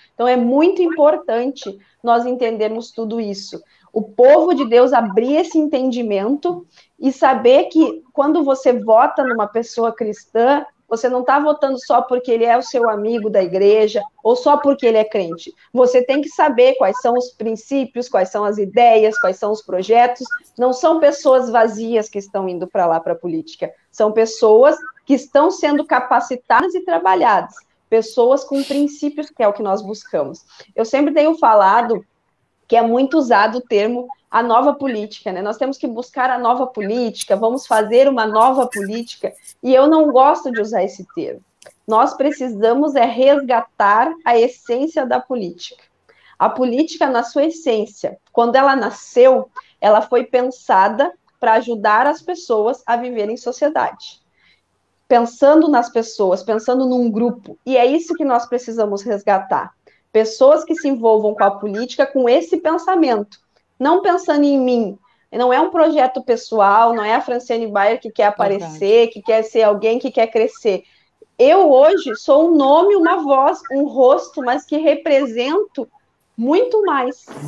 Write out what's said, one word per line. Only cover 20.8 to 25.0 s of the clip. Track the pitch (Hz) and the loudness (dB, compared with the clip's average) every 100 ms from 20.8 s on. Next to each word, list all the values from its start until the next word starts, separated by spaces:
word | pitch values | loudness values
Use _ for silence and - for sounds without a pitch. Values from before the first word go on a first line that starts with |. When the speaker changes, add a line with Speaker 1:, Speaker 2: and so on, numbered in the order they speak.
| 320 330 | 0 2
Speaker 1:
pessoas | 285 285 285 262 240 | 2 2 2 2 2
vazias | 226 226 208 226 226 214 | 0 0 -2 -4 -4 -4
que | 202 | -10
estão | 196 202 185 | -8 -8 -6
indo | 175 180 | -8 -6
pra | 196 170 | -2 -2
lá, | 165 | -2
pra | 175 170 | -4 -6
política. | 175 160 - - 160 - _ | -6 -8 -10 -12 -12 -12 _
São | - 214 | -2 0
pessoas | 220 226 - 220 214 285 311 - - | 0 -2 0 4 6 6 2 -6 -12